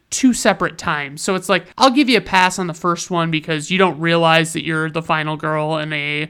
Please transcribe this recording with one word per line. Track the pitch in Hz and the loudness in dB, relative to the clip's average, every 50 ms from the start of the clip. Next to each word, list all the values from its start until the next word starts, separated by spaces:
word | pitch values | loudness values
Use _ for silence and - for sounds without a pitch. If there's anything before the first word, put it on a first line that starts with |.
| _ - | _ -10
two | - - - 254 | -2 2 4 4
separate | 233 - - 220 185 - 185 151 - - | 4 4 2 2 2 2 0 -4 -4 -6
times. | - 175 156 147 143 135 143 151 | -4 -4 -4 -4 -4 -8 -10 -8
So | - 202 190 | -4 -2 -2
it's | 185 180 - | -2 0 0
like, | 196 175 - - - | 0 0 0 -4 0
I'll | - 240 269 | 4 4 4
give | 240 294 285 233 | 6 4 4 4
you | 240 202 | 2 2
a | |
pass | - - 190 185 185 185 185 196 | 2 2 2 2 2 2 0 -2
on | 180 170 | -6 -6
the | 156 | -6
first | - - 175 170 170 - - | -4 -2 -2 -2 -2 -4 -4
one | 180 170 165 165 | -2 -2 0 0
because | 160 156 151 165 160 151 147 - | -2 -4 -2 -4 -6 -4 -4 -2
you | 180 190 | 2 2
don't | 190 180 147 147 | 2 2 2 0
realize | 165 165 170 170 165 160 165 165 160 165 | 0 0 2 4 4 4 4 4 2 0
that | - - 139 | -2 -6 -4
you're | 160 160 156 156 160 | -4 -4 -2 -4 -4
the | 151 160 | -4 -6
final | 160 - 165 156 151 156 156 | -4 -2 -2 -2 -2 -4 -6
girl | 147 - 156 156 156 151 156 160 156 | -4 -4 -4 -2 -2 -2 -2 -4 -4
in | 151 156 | -6 -6
a | 156 147 143 147 147 147 151 | -6 -6 -6 -4 -4 -4 -6